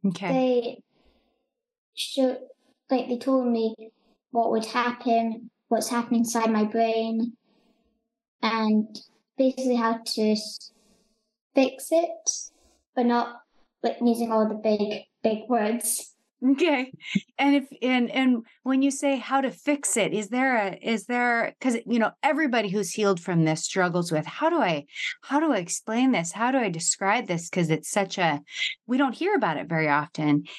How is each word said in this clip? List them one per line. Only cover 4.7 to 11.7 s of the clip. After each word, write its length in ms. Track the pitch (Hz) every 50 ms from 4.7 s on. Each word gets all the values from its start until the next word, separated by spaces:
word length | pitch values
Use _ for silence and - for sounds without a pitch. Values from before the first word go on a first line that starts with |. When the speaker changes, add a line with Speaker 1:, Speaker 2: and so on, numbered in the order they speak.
| - 247 233 240 240 - - 247 233 226 226 226 220 - - - _ _ _ _
Speaker 2:
what's 220 | 233 220 - -
happening 320 | 247 240 233 - 240 233
inside 280 | 233 - - 233 226 226
my 140 | 220 214 214
brain, 720 | 214 214 226 226 226 226 226 226 226 226 226 226 240 - _ _ _ _ _ _ _ _ _ _ _ _ _ _ _ _ _ _ _ _ _
and 580 | - 226 220 226 220 220 214 214 214 - - - - _ _ _ _ _ _ -
basically 380 | 269 262 254 - 254 262 247
how 220 | 240 226 226 233 226 -
to 260 | - - - 214 214
s-, 400 | 214 208 - - - - - - _ _ _ _ _ _ _ _ _ _ _ _ _ _ _ _ _
fix 380 | - 262 254